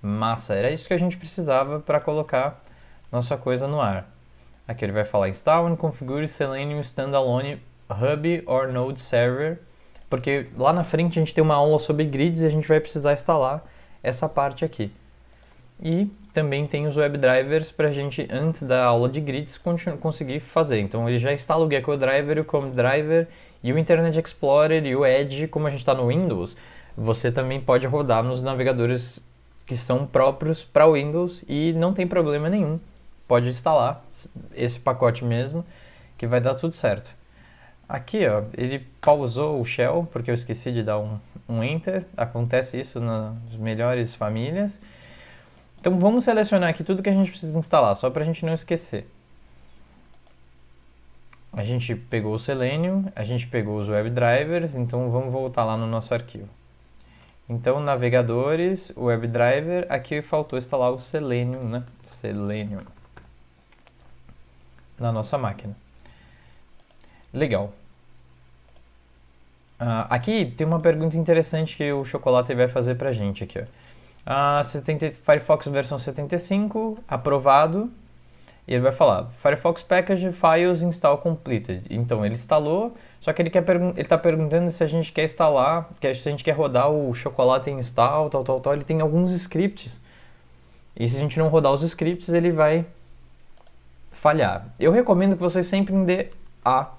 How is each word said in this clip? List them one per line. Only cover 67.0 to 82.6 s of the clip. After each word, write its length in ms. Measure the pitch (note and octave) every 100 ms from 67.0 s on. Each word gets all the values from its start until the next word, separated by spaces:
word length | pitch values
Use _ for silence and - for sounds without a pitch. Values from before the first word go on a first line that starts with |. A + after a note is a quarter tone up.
| - - -
Legal. 380 | B2+ D3 G2+ G2+ - - - _ - - - - - - - _ _ _ _ - _ - _ _ _
Ah, 280 | A#2+ A2+ -
aqui 440 | B2 B2 A3 D3 -
tem 100 | D#3
uma 140 | E3
pergunta 340 | E3 D#3 D#3+ D#3+
interessante 600 | D#3+ E3 D#3+ D#3+ D#3+ -
que 160 | D3
o 100 | C#3+
Chocolate 500 | B2+ C#3+ - B2+ B2
vai 140 | B2 B2
fazer 280 | B2+ B2 B2
pra 180 | C3+
gente 320 | A#2 G2+ G2 -
aqui, 140 | -
ó. 40 | A#2 - - - - - -
Ah, 360 | C3+ C#3+ C#3+ C#3+
setenta, 440 | D3 B2+ D3+ D#3
Firefox 580 | - - D3 D3 D3+ -
versão 300 | C#3 C3 C#3+
setenta 380 | B2 C3+ C#3+ F3
e 40 |
cinco, 600 | F3 G3 G#3 A3 A3 G#3+ -
aprovado. 840 | C3 C3 C#3 C3+ C#3 D#3 F3 A#3 - - - - - - - -
E 60 |
ele 80 | B2
vai 100 | B2+
falar, 380 | C3+ C#3+ F#2 A#2+
"Firefox 520 | - C#3+ D3 E3+ E3+
Package 480 | - F3+ F#3 F#3+ F#3
Files 480 | F3+ E3 D#3+ F3+ F3
Install 380 | F3 E3+ D3+ C#3+
Completed." 640 | E3+ E3 - A2+ - F#2 -
Então, 360 | G#2+ A#2+ A2+ G#2
ele 80 |
instalou, 640 | A#2 - D#3